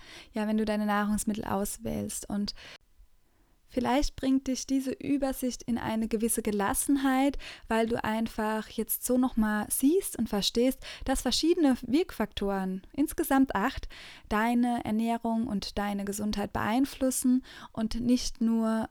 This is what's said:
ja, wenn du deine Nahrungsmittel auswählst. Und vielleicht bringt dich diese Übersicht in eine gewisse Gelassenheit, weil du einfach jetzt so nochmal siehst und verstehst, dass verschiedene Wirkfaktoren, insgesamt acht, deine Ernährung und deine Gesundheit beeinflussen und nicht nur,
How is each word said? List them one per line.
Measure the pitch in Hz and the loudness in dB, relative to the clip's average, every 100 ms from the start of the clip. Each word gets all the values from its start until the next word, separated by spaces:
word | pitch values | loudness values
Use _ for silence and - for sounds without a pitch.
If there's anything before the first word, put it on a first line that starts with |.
| - - - | -12 -20 -10
ja, | 220 214 | -4 0
wenn | 220 | 0
du | |
deine | 220 208 208 | 0 0 0
Nahrungsmittel | 208 208 208 - 214 | 0 2 0 -2 -4
auswählst. | - 196 202 - 226 214 208 - - | -2 -2 -2 -6 -6 -4 -6 -8 -6
Und | 202 202 - - - _ - - _ _ _ _ _ _ | -4 -4 -8 -18 -20 _ -20 -20 _ _ _ _ _ _
vielleicht | 254 240 269 294 - | -4 0 2 0 -2
bringt | 262 269 269 | 0 0 0
dich | 247 - | -6 -2
diese | 269 262 | -2 -2
Übersicht | - - 277 269 262 254 - | -6 -2 -2 -2 -2 -4 -4
in | - 233 | -4 -2
eine | - 220 226 | -2 -2 -2
gewisse | 220 226 - | 0 0 0
Gelassenheit, | 220 208 196 - - 277 269 262 285 - - - - | 0 0 0 0 2 2 4 4 2 0 -8 -14 -2
weil | 226 226 | 0 0
du | 233 | 0
einfach | - 220 226 - 214 220 - | -2 -2 -2 -2 -2 -2 -4
jetzt | - 214 - | -6 -4 -4
so | - 254 | 2 2
nochmal | 254 - 214 214 - | 4 2 2 0 -2
siehst | - 269 381 - - | 2 4 4 2 -4
und | 220 | -2
verstehst, | 202 - 233 254 - - - - | 0 0 4 2 2 -8 -8 -2
dass | 269 | 0
verschiedene | 254 - 320 349 285 247 | 0 2 2 4 4 4
Wirkfaktoren, | 233 285 370 - 208 - 202 196 190 190 - | 2 2 2 -2 -4 -2 -2 0 -2 -6 -6
insgesamt | - 311 - 330 269 269 | -2 0 0 2 4 4
acht, | 196 233 - - - - - - | 2 0 -2 -10 -12 -18 -20 -2
deine | 214 226 240 247 233 | 0 2 2 2 0
Ernährung | - 214 226 233 233 226 240 | 0 0 0 0 0 0 0
und | 196 - - | -2 -4 -4
deine | 202 202 | -4 -4
Gesundheit | 202 202 208 202 202 | -4 -4 -2 -2 -2
beeinflussen | - 208 247 285 - 262 - 254 254 - - - | -2 0 2 2 0 0 2 2 2 0 -14 -12
und | - 220 233 | -6 -4 0
nicht | 240 247 - - | 2 2 0 0
nur, | 226 226 220 220 220 | 0 2 2 0 -2